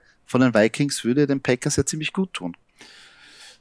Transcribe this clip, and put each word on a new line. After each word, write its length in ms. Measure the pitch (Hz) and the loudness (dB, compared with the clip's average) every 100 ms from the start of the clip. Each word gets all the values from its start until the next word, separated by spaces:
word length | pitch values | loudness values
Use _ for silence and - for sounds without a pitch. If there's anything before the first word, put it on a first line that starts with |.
| _ _ | _ _
von 140 | - 123 | -2 2
den 120 | 131 | 4
Vikings 500 | 110 110 - 143 - | 4 2 2 -2 -2
würde 240 | 113 135 143 | 0 2 2
den 140 | 139 | 0
Packers 340 | - 127 147 | 0 -2 0
ja 100 | 143 | -2
ziemlich 280 | - 156 151 | -2 -4 -6
gut 200 | - 190 | -4 -4
tun. 220 | - 87 82 _ - - - - - - - - - | -6 -10 -12 _ -20 -20 -20 -20 -20 -20 -20 -20 -18